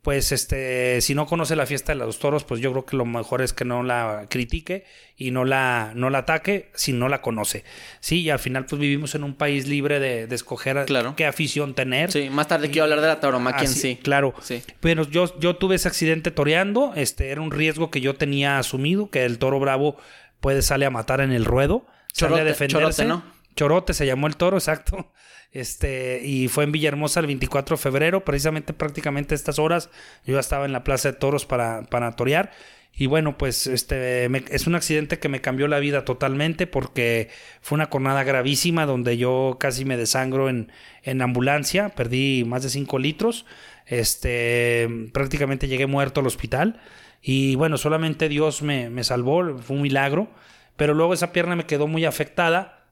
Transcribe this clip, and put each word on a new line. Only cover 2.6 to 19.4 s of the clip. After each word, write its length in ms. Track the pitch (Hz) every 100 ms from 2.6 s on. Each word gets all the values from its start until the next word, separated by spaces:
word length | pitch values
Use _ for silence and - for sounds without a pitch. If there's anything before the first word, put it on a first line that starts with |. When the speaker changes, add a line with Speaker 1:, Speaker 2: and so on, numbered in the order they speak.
Speaker 1:
yo 80 | 131
creo 120 | 131
que 100 | 127
lo 100 | 135
mejor 360 | 120 117 110 127
es 120 | 123
que 120 | -
no 160 | 123 123
la 460 | 123 120 113 107 101
critique 560 | 131 120 165 156 190 - - - _
y 140 | 131
no 140 | 127
la, 480 | 131 135 131 120 107
no 160 | 117 127
la 80 | 135
ataque 500 | 131 160 - 202 -
si 180 | - -
no 160 | 123 127
la 140 | 139
conoce, 400 | - 113 104 104 - - - -
¿sí? 200 | - 170
Y 80 | 160
al 80 | 139
final, 300 | 131 131 131
pues, 120 | 143
vivimos 360 | 147 143 147
en 80 | 151
un 100 | 143
país 340 | 135 147 139 139
libre 320 | 143 143 143
de, 280 | 135 120 113
de 80 |
escoger 420 | 123 - 120 135 139
a 80 |
Speaker 2:
Claro. 300 | 135 131 117
Speaker 1:
qué 100 | 151
afición 480 | 151 139 147 147 143
tener. 380 | 131 131 127 175
Speaker 2:
Sí, 180 | 151 139
más 180 | 143 151
tarde 200 | 151 147
Speaker 1:
Y 20 |
Speaker 2:
quiero 140 | 156
hablar 180 | 156 151
de 60 | 156
la 120 | 156
tauromaquia 420 | 139 127 123 139
en 40 | 135
Speaker 1:
así, 80 | 127
Speaker 2:
sí. 160 | 131 120
Speaker 1:
claro. 360 | 143 139 135 -
Speaker 2:
Sí. 180 | - 120 - -
Speaker 1:
Pero 300 | 165 160 147
yo, 300 | 160 175 180
yo 160 | 170
tuve 180 | 175 190
ese 140 | 185 180
accidente 420 | - 160 160 165
toreando, 640 | 156 143 165 196 214 277
este, 340 | 165 131 - 135
era 100 | 143
un 80 | 160
riesgo 400 | 147 156 151 160
que 100 | 147
yo 140 | 135
tenía 460 | 139 143 139 139 139
asumido, 500 | 123 131 143 190 202
que 160 | 135
el 140 | 127
toro 200 | 117